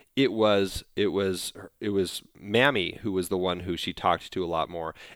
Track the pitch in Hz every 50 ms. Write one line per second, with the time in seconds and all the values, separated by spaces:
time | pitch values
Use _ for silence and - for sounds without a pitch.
0 | _ _ _ 131 139 120 101 110 107 107 104 101 98 92 - - - _ _ -
1 | 101 95 80 98 98 95 92 87 - - - - 95 - _ _ 107 107 101 98
2 | 92 87 - - - _ _ - - 101 104 117 131 143 135 107 87 85 87 -
3 | - 113 95 92 87 - 101 92 90 90 87 90 90 95 110 95 - 95 90 -
4 | - 95 85 85 - - - 95 90 85 85 80 76 - 87 85 82 80 - -
5 | - - -